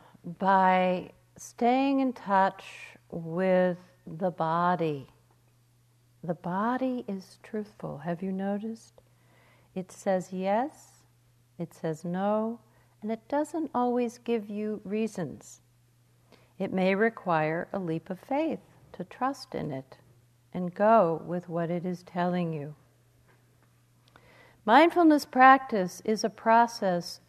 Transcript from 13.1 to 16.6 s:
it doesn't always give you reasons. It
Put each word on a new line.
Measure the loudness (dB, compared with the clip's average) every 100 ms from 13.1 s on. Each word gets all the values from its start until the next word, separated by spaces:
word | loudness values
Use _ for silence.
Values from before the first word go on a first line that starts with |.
it | -8 -4
doesn't | -4 -2 -4 -4 -2
always | 0 0 -2 -6
give | -4 -4 -4
you | -8 -6 -6 -6
reasons. | -4 -4 -4 -8 -10 -18 -20 _ _ _ _ _ _ _ -20 _
It | -10